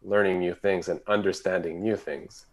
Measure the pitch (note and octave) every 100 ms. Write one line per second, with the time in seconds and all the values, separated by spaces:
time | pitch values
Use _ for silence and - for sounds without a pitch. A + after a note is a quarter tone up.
0 | G2 G#2 G2+ F#2 F2+ F2 G2+ F#2 E2 E2
1 | - G#2 G2 F2+ F#2+ F#2 E2+ E2+ G#2+ G#2
2 | - C#2+ - - -